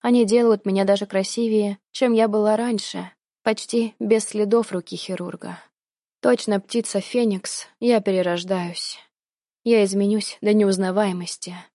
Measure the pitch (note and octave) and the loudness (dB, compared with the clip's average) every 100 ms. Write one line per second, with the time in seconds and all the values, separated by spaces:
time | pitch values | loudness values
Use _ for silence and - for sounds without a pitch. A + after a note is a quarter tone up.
0 | A#3+ B3 G#3+ A#3 A#3 G#3 G3+ F#3+ G3 G3+ | 4 4 4 4 4 2 2 0 2 2
1 | G3+ F#3+ F#3+ - A3+ G#3+ G#3 G3+ _ - | 0 -4 -2 -2 0 2 0 -6 _ -2
2 | B3+ A3+ A3+ G#3+ G#3 A3 A#3+ G#3+ - F#3 | 2 4 2 2 2 0 0 -4 -4 -10
3 | F#3 _ _ _ A3+ A3 - A#3 A3+ _ | -12 _ _ _ -4 -4 -2 -2 -2 _
4 | G#3+ A3 - G#3+ G#3 A#3 A3 F#3 - F3+ | 0 0 0 -2 2 2 0 -6 -8 -12
5 | - F3+ F3+ F3 - F2 - _ _ _ | -8 -8 -10 -12 -14 -16 -20 _ _ _
6 | _ _ B3 B3 - G3 - A#3 - G3+ | _ _ 0 0 0 -4 -2 -4 -2 -6
7 | - B3 A#3 F#3+ - - - _ A#3+ A3+ | -4 0 0 -2 -8 -12 -14 _ 0 2
8 | G3 F#3 F3+ F3 F#3 F#3 F3 F3 - - | 2 0 0 -4 -4 -4 -4 -8 -12 -14
9 | _ _ _ _ _ _ A#3 A3+ G3 G3 | _ _ _ _ _ _ 2 2 2 2
10 | G3+ G#3+ - - G#3 G#3+ G3+ F#3+ F#3+ F#3+ | 0 0 -4 -4 2 4 4 2 0 0
11 | G3+ F3+ F3 - - F3+ - | 0 -2 -8 -12 -14 -16 -20